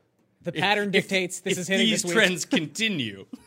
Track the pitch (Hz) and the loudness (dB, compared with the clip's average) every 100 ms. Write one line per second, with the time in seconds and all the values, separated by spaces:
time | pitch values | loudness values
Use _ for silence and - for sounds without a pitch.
0 | _ _ _ _ 170 160 185 208 202 190 | _ _ _ _ -8 -2 0 2 2 0
1 | - 190 180 - 190 180 175 190 226 208 | 2 0 -2 -4 -4 -4 0 2 2 2
2 | 175 175 185 180 - 226 151 - 220 175 | 2 4 4 2 0 -2 -2 -2 -2 -2
3 | 113 98 95 - | -4 -8 -14 -20